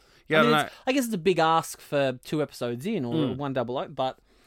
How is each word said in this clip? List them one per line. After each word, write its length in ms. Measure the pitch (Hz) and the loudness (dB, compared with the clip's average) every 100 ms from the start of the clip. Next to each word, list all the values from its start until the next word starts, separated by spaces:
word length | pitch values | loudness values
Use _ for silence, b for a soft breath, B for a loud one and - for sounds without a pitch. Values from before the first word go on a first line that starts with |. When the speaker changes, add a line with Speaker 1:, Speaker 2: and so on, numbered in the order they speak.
| b b - | b b 0
Speaker 1:
Yeah, 120 | 156 | 4
Speaker 2:
I 20 | |
mean, 100 | 151 | 4
Speaker 1:
I 40 | 151 | 4
don't 80 | 135 | 0
Speaker 2:
it's, 80 | B - | B -2
I 60 | |
guess 120 | 277 233 | 0 0
it's 80 | |
a 40 | 208 | 0
big 200 | 170 165 | 0 2
ask 420 | 160 165 - - | 4 2 0 -12
for 380 | - 147 135 127 | -4 0 0 -2
two 180 | - 156 | -6 -4
episodes 420 | 139 - 120 120 175 | -4 -4 -6 -4 -4
in, 180 | 214 | -2
or 100 | 120 | 0
Speaker 1:
Mm. 220 | 160 139 127 | 0 0 -2
Speaker 2:
one 160 | 143 | -4
double 240 | 131 117 131 | -2 -2 -6
O, 100 | 180 | -6
but 300 | 135 131 - b b | -4 -4 -4 b b